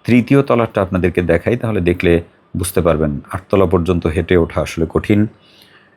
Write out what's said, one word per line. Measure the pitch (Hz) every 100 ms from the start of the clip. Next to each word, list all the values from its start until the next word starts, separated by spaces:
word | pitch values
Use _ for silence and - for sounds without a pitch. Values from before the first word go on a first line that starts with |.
তৃতীয় | - 120 110 139
তলারটা | 139 120 113 -
আপনাদেরকে | 92 95 87 87
দেখাই, | 82 85 - 120
তাহলে | 113 104
দেখলে | 87 87 87 85 87 _ _ 90
বুঝতে | 92 -
পারবেন। | 85 76 76 71 -
আটতলা | 90 - 98 92
পর্যন্ত | 90 82 87 85
হেঁটে | 82 82 90
ওঠা | 80 82
আসলে | 76 - 80
কঠিন। | - - 104 107 - _ _ _ - _